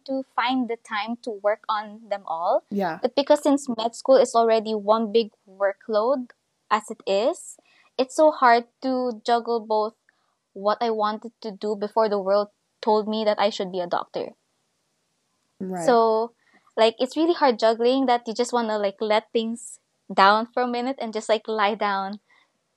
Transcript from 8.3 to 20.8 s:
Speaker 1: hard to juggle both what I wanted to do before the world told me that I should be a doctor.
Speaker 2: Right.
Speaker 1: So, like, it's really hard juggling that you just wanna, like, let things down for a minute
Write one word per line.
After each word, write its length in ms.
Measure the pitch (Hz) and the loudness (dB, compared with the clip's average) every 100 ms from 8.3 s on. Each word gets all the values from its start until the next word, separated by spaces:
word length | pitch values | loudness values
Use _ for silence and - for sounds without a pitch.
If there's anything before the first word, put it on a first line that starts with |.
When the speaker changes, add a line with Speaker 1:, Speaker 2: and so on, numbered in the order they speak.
Speaker 1:
hard 340 | 302 247 233 240 _ | 6 4 4 2 _
to 400 | 262 254 247 214 | -4 -2 -2 -4
juggle 360 | - 233 233 233 | -2 -2 0 -4
both 320 | 220 214 214 _ _ _ _ _ _ | -2 -2 -2 _ _ _ _ _ _
what 260 | 202 202 214 | -6 -2 -2
I 80 | 233 | -2
wanted 420 | 214 208 220 226 _ | -2 -2 -4 -10 _
to 100 | 220 | -14
do 240 | 190 208 208 | -8 -6 -4
before 340 | 208 226 220 | -4 0 0
the 100 | 202 | 0
world 300 | 190 202 208 _ _ - | 0 0 -2 _ _ -8
told 260 | - 214 214 | 0 2 0
me 160 | 220 | -2
that 140 | 214 214 | 0 0
I 120 | 202 | 0
should 200 | 220 190 | -2 -6
be 80 | 185 | -4
a 80 | 175 | -4
doctor. 460 | 175 - - - - _ _ _ _ _ _ _ _ _ _ _ - | -4 -4 -8 -8 -12 _ _ _ _ _ _ _ _ _ _ _ -14
Speaker 2:
Right. 260 | 185 185 170 | -10 -2 2
Speaker 1:
So, 480 | 233 226 220 233 _ _ _ _ - | 4 4 0 -4 _ _ _ _ 2
like, 200 | 226 220 | 2 2
it's 160 | 254 302 | -6 -2
really 180 | 330 | 0
hard 260 | 349 285 220 | 2 2 4
juggling 460 | 226 226 240 269 254 | 2 2 2 2 2
that 200 | 240 240 | 0 -2
you 60 | |
just 200 | 214 240 | -6 -2
wanna, 240 | 240 226 214 | -2 -2 -2
like, 200 | 202 196 | -4 -4
let 320 | 220 214 - | 0 0 0
things 480 | 233 226 233 - - _ _ - | -4 -4 -8 -14 -20 _ _ -6
down 340 | 196 196 214 233 | 4 6 6 0
for 100 | - | -4
a 40 | 247 | -2
minute 300 | 240 | -2